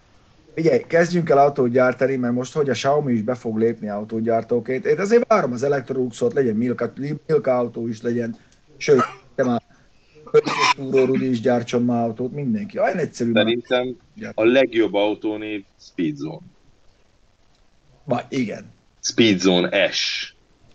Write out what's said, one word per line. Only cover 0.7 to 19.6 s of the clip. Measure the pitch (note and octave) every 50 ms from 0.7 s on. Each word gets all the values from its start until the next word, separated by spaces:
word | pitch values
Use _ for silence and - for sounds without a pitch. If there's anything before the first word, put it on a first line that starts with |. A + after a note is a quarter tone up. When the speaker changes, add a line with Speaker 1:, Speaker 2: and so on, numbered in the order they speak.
| C3+ A#2+ -
Speaker 1:
kezdjünk | - - E3 F3 E3+ F3+ F3 D#3+ D#3+
el | D3 C#3
autót | C#3 C#3+ C#3 C#3 C3 A#2+
gyártani, | A#2+ B2+ B2+ B2+ B2 - C3+ B2+ C3+
mert | C3 B2 A#2+ A#2+
most, | B2 B2+ B2+ -
hogy | D#3 C#3+ C#3
a | B2
Xiaomi | - - C#3 C#3+ D3+ D3 C3+ A#2+
is | A2+ G#2
be | A#2 B2+
fog | A#2 - A#2+ A2
lépni | A2 A2+ A#2 A#2 A2+ A2+ G#2
autógyártóként, | G2+ G#2 G#2+ A2 A2+ A2+ A2+ A2+ A2+ A2+ G#2+ - B2 A#2+ A2+ C3 C3 C3 G2
én | C3 D3+ D3+
azért | G3 G3+ A#3 A#3+ A#3 -
várom | A3 G3+ E3 C3+ B2
az | A#2 B2
Electroluxot, | C#3+ C#3+ C#3 B2 - C3 C3 B2+ B2+ A#2+ - B2 A#2+ -
legyen | C#3+ C3+ A#2 G#2+
Milka, | G#2+ A#2+ B2 A#2+ - A#2+ A2 - - C3 C#3+ D3+ D3 _
Milka | - D#3+ D3 - D3 B2+ B2
autó | B2 A#2+ A#2+ A#2+ A#2 A#2
is | A#2 A2 -
legyen, | A#2+ A#2 A#2+ A#2 A2+ A2+ - _ _ _ _ _ _ -
sőt, | - - - D3 B2+ - - - - - - _
te | - C3+
már | B2 A#2+ A#2 - _ _ _ _ _ _ _ _ _ _ - - - - D3+ D3+ D#3 - - - - -
Túró | - C#3 C3 C3 C3 C3
Rudi | B2+ C3 C3 C3 C3
is | B2+ A2+
gyártson | G#2+ B2+ B2 A#2+ A2+ - - A#2+ A#2+
már | B2 A#2+ A#2 A#2
autót, | A#2 A2 - B2 B2+ -
mindenki. | D3 C#3+ B2+ A2 G#2 G2+ - - C3
Olyan | G3 B3 -
egyszerű | F#3 D3+ A#2 - - B2 A#2 A2+
már. | A2 G#2
Speaker 2:
Szerintem | A2 A#2 A#2+ - - B2+ B2 B2 B2+ B2 - _ _ _ - A2 G#2 G#2
a | - A2
legjobb | A#2 B2 C3+ C3+ A#2+ A#2 A2+ A2 G2 F#2
autónév | G2+ G2+ G#2+ G#2 - - A2 G#2+ G#2+ G#2+ G#2+ G#2+ G#2 G2 _ _ _
Speedzone. | - - _ - F2 D#2 D2+ C#2+ D2 D#2 D#2 D#2+ F2 - - _ _ _ _ _ _ _ - _ _ _ _ _ _ _ _ _ _ _ _ _ _ _ _ _ _ _ _ _ _
Speaker 1:
Vagy | - B2+ A#2+ - -
igen. | - C3+ B2 G2 F2 E2+ - - - _ _ _ _ _
Speaker 2:
Speedzone | - - - - A#2 A2 G2+ F2+ F#2 F#2+ F2+ F2